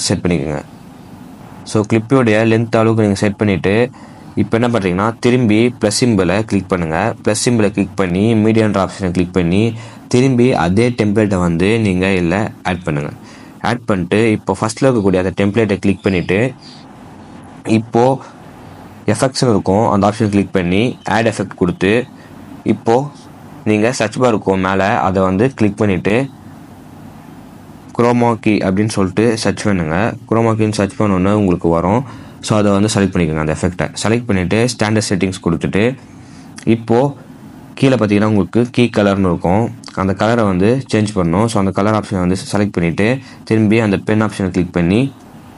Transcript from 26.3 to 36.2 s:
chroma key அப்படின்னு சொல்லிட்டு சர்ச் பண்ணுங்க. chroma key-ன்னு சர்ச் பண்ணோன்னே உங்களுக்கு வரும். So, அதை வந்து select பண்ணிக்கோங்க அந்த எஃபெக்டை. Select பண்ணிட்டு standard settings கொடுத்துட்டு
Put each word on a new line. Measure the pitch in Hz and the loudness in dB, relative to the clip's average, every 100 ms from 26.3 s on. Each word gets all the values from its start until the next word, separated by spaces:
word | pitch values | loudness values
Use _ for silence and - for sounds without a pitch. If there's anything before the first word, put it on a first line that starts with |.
| - - - - - - - - - - - - - - - - - | -8 -20 -20 -20 -20 -20 -20 -20 -20 -20 -20 -20 -20 -20 -20 -8 0
chroma | 117 120 117 113 | 2 2 2 0
key | 110 104 95 | 0 0 2
அப்படின்னு | 95 107 104 | 0 0 0
சொல்லிட்டு | 95 104 117 113 | 0 2 0 0
சர்ச் | 101 87 107 | -2 -2 -2
பண்ணுங்க. | 95 78 85 117 - - | -2 -2 -2 -2 -4 -2
chroma | 113 113 110 | 0 2 2
key-ன்னு | 107 107 | 0 0
சர்ச் | 101 - | -2 0
பண்ணோன்னே | 104 92 95 107 | 0 2 2 2
உங்களுக்கு | 98 87 85 82 | 2 2 2 0
வரும். | 85 113 139 - - - - | 2 0 -2 -12 -20 -10 -2
So, | 107 | 2
அதை | 104 98 | 2 2
வந்து | 107 | 2
select | 104 95 | 2 0
பண்ணிக்கோங்க | 92 78 78 | 0 -2 -2
அந்த | 78 76 | -2 -2
எஃபெக்டை. | 90 87 76 - | -4 -2 -6 -4
Select | 101 117 120 | -2 -2 0
பண்ணிட்டு | 95 90 107 123 | -2 0 0 0
standard | - 107 110 - | -2 0 0 0
settings | 95 95 92 87 | -2 -2 -2 -2
கொடுத்துட்டு | 78 73 92 117 139 - - | -2 0 0 0 -2 -12 -20